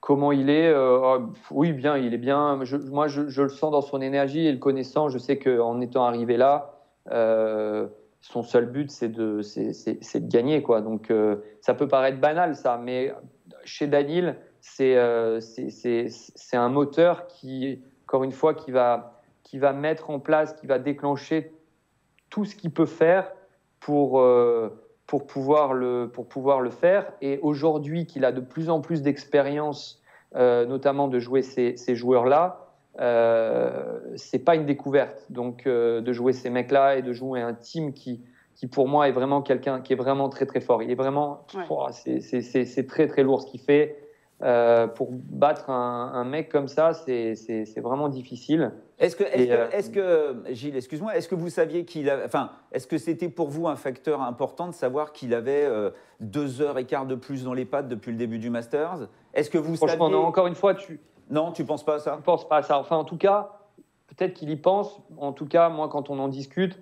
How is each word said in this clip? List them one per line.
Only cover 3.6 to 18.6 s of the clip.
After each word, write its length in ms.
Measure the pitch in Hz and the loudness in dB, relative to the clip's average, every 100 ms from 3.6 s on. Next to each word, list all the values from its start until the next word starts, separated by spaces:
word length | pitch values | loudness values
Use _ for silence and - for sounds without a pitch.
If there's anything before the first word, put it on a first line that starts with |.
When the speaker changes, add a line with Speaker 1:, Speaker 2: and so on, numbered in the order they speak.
| 156 | 0
Speaker 1:
dans 120 | 147 | 0
son 180 | 139 139 | 0 -4
énergie 460 | 135 139 139 147 160 | -2 0 0 2 0
et 60 | |
le 60 | 131 | 2
connaissant, 520 | 139 135 131 - 151 | 0 0 -2 0 0
je 80 | 127 | -2
sais 200 | 127 135 | -2 0
qu'en 420 | - 123 117 120 | 2 2 2 0
étant 240 | 123 131 | -2 2
arrivé 340 | 123 117 117 120 | 2 2 0 4
là, 400 | 131 143 143 - _ _ - | 6 4 0 -18 _ _ -6
euh, 760 | 117 113 110 110 107 107 107 107 - _ _ | 0 4 4 2 0 -2 -2 -4 -8 _ _
son 220 | - 120 | -10 -8
seul 240 | 117 123 120 | 2 2 2
but, 240 | 131 143 | -4 -8
c'est 200 | - 117 | -4 -6
de, 320 | 113 110 104 | -2 -4 -2
c'est, 320 | 104 - - | -6 -6 -6
c'est, 280 | - - - | -6 -6 -6
c'est 180 | - - | -6 -6
de 100 | 113 | 0
gagner, 320 | 117 123 151 | 2 2 0
quoi. 180 | - 113 | 2 0
Donc, 300 | 107 110 - | 2 -6 0
euh, 260 | 110 107 104 - - | 2 2 0 -6 -8
ça 140 | - | -2
peut 140 | 123 139 | 0 2
paraître 320 | 135 131 135 | 2 2 2
banal, 360 | 151 160 175 135 | 0 2 0 0
ça, 240 | 131 120 | -2 -2
mais 300 | 120 127 131 - - _ _ - | -4 -4 -4 -6 -16 _ _ -20
chez 220 | - - 147 | -18 -6 0
Daniel, 520 | 143 143 170 175 131 - _ | 2 2 0 0 -4 -14 _
c'est, 360 | - - 135 127 | -20 0 4 6
euh, 440 | 120 117 113 113 | 4 2 0 -2
c'est, 280 | 113 - 131 | -6 -10 -10
c'est, 380 | - 123 117 120 | -6 -2 -2 -2
c'est 480 | - - - - 123 | -8 -20 -20 -4 0
un 140 | 120 | 2
moteur 560 | 139 143 151 170 170 - | 2 0 4 4 2 -6
qui, 560 | - 131 131 131 127 - _ | -18 -12 -8 -6 -8 -14 _
encore 200 | - 135 | -2 -2
une 80 | 135 | -2
fois, 220 | 131 160 | 0 0
qui 160 | 151 | 0